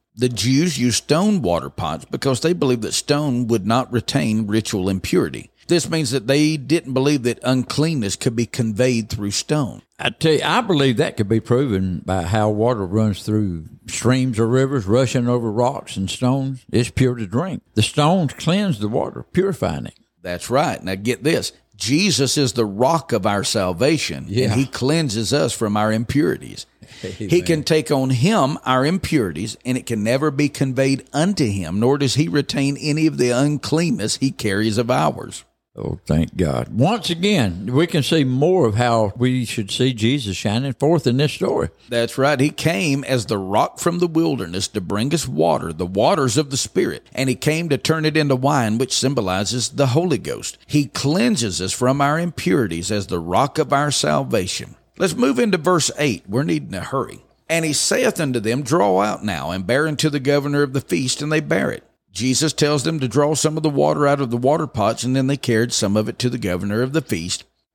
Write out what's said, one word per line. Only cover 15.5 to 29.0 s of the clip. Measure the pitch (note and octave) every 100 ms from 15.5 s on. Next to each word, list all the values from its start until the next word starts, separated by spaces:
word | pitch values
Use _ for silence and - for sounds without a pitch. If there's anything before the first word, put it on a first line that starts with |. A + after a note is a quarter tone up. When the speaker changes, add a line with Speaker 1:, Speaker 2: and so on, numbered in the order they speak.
| G#2+ B2 C#3+ - F#2+
Speaker 2:
and | F#2+
stones. | - B2+ C3+ C3+ C3 -
It's | A2 B2
pure | - C3 A#2+
to | G2
drink. | A#2 F#3 C#3 - -
The |
stones | - - D3+ F#3+ C#3+
cleanse | - D#3+ G3 G3 G#2+
the | G#2
water, | A#2+ - - -
purifying | F3 G3 D3 F2 D2 A1+
it. | - _ _
Speaker 1:
That's | F#2 F2 -
right. | C3 D#3 F2+
Now | F#2 F#2+
get | A2 A#2
this. | D3 D#3+ - - _ -
Jesus | G2+ D3+ G3+ C3 C3+ D3+
is | B2+
the | A#2+ G#2+
rock | G2 B2+ E3 -
of | A2 G2+
our | G2+
salvation, | - A2 F#2 F2 C#3 D#3+ - C#2+ -
Speaker 2:
Yeah. | A2 G#2
Speaker 1:
and | A2
he | C3+
cleanses | - C3 E3 C#3+ G#2+ G#2
us | C#3+ C3
from | - G#2+ G#2
our | G#2+
impurities. | A2 A#2 C#3 F3+ - - - - _ - -
He | F#2+ F2+ G2+
Speaker 2:
Amen. | F3+
Speaker 1:
can | F3+ D#3+
take | - D#3 D3+
on | C#3 C3
him | B2 E3+ A3 C3+ D3 B2+
our | B2+ C#3+
impurities, | F#3+